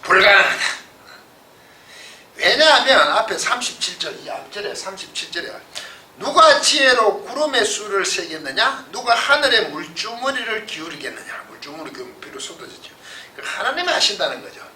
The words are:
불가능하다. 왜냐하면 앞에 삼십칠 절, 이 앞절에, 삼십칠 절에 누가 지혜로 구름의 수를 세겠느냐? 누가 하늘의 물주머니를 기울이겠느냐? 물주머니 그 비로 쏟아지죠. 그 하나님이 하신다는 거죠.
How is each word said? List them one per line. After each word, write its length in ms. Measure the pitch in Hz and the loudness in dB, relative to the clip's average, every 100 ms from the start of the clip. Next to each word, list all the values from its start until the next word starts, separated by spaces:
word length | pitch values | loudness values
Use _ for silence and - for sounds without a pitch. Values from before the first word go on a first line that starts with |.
불가능하다. 840 | - 185 202 196 - - - - - - - - - - _ - - - - - - - - - | 4 4 8 6 4 0 -4 -6 -14 -20 -20 -20 -20 -20 _ -20 -20 -20 -20 -20 -20 -20 -20 0
왜냐하면 640 | 175 240 311 269 262 240 147 | 2 6 6 6 6 4 4
앞에 240 | 180 226 180 | 2 0 -2
삼십칠 640 | - 247 247 - - 180 | -2 -2 -4 -6 -8 -6
절, 180 | - - | -8 -8
이 60 | - | -10
앞절에, 440 | - - 208 202 | -12 -12 -10 -10
삼십칠 580 | 117 190 190 - - - | -10 -12 -12 -12 -12 -8
절에 200 | 170 - 107 - - - - - - | -8 -10 -12 -14 -16 -14 -18 -20 -10
누가 440 | 240 320 320 285 | 0 6 8 8
지혜로 640 | 285 294 269 247 220 202 | 4 4 4 6 4 2
구름의 420 | - 262 302 262 208 | -6 -4 -2 0 0
수를 400 | - 214 196 175 | -2 -2 -2 -2
세겠느냐? 840 | 185 170 156 143 135 240 - - | -4 -6 -8 -8 0 0 0 -10
누가 220 | 202 240 233 | -10 0 2
하늘의 540 | - 285 277 226 165 | 4 2 4 2 0
물주머니를 960 | 147 170 - 220 233 262 262 233 214 - | -6 -12 -8 -8 -6 -4 -4 -6 -8 -8
기울이겠느냐? 800 | 156 160 170 135 - - - - | -12 -12 -10 -12 -14 -14 -14 -14
물주머니 420 | - 143 156 156 | -18 -16 -14 -14
그 220 | 131 127 127 | -14 -16 -16
비로 180 | 147 - | -16 -14
쏟아지죠. 520 | - 170 - - - - - - - - | -14 -14 -18 -18 -20 -20 -20 -18 -18 -14
그 60 | |
하나님이 480 | - - 226 311 349 | -10 -4 -4 -2 -2
하신다는 500 | - - 202 151 127 | 0 0 0 -4 -4
거죠. 200 | - - - | -14 -18 -20